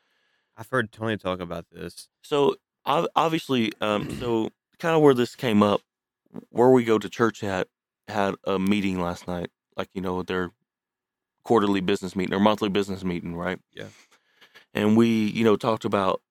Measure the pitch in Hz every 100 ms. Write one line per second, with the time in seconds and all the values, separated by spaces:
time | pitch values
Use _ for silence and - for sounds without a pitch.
0 | _ _ _ _ _ - 110 131 110 -
1 | 110 107 95 92 85 85 85 85 85 -
2 | - _ - 147 143 - _ _ - 147
3 | 170 - 160 160 - 131 113 - 107 104
4 | - - 123 117 110 - _ _ 170 165
5 | 151 127 120 - 127 104 104 101 - _
6 | _ _ _ - - 110 123 131 113 110
7 | 104 - 117 - 104 95 92 _ _ _
8 | - 104 98 95 - 95 95 104 98 92
9 | 87 87 - 87 87 _ _ - 95 98
10 | 92 90 90 92 90 - _ _ _ _
11 | _ _ _ _ - 117 101 98 92 101
12 | 95 98 90 95 104 104 107 98 98 92
13 | 92 87 85 85 87 90 _ - 104 -
14 | _ _ _ _ - - _ - 104 110
15 | 117 113 107 101 113 101 131 110 110 104
16 | 95 - -